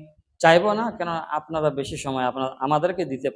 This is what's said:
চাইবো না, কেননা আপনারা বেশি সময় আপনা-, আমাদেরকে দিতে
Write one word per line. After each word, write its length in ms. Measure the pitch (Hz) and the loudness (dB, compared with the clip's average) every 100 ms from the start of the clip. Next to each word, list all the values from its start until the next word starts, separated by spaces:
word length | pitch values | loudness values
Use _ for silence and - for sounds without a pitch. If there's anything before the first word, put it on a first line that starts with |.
| 156 _ _ _ | -16 _ _ _
চাইবো 280 | 165 175 208 | 6 6 4
না, 100 | 214 233 - | 0 -2 -4
কেননা 260 | 175 165 - 151 | -6 -6 -4 -8
আপনারা 320 | 156 160 151 139 | -4 0 0 0
বেশি 180 | 131 147 | -6 -6
সময় 280 | 139 131 127 | -4 -2 -2
আপনা-, 260 | 127 131 - 135 | -2 -6 -4 0
আমাদেরকে 380 | 151 175 185 139 | 2 2 -2 -4
দিতে 240 | 131 135 | -4 -4